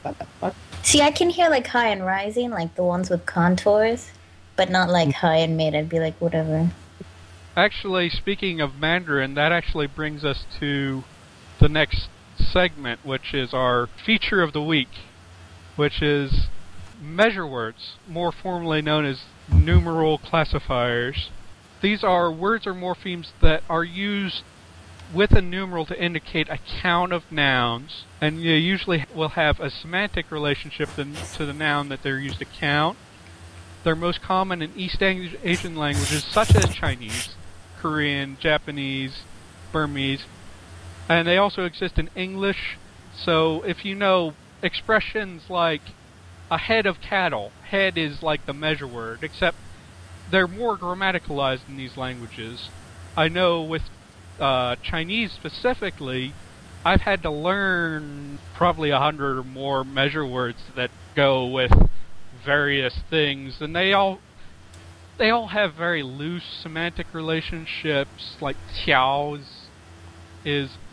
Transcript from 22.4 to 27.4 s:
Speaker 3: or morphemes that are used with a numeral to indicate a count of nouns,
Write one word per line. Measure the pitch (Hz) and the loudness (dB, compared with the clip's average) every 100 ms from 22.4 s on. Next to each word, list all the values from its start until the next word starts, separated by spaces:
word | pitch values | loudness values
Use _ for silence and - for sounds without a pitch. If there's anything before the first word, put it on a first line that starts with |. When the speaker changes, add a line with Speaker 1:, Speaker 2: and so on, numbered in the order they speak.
| 190 226 - | 0 -2 -2
Speaker 3:
or | |
morphemes | 185 180 175 196 175 160 - | -6 -6 -6 -6 -8 -10 8
that | - 156 - | 8 8 2
are | 165 | 0
used | 170 175 202 202 196 - - - - - - - - | 0 -4 -4 -2 -4 -6 -12 -20 -20 -20 -20 -20 -6
with | 165 208 | 2 8
a | 208 | 8
numeral | 185 180 190 175 156 | 8 -2 -4 -4 -6
to | 180 | -2
indicate | 175 165 - 165 151 | -2 -2 -4 -2 -2
a | 156 - - | -4 -8 -4
count | 180 175 180 | 0 2 2
of | 175 - | -2 -4
nouns, | 156 | 0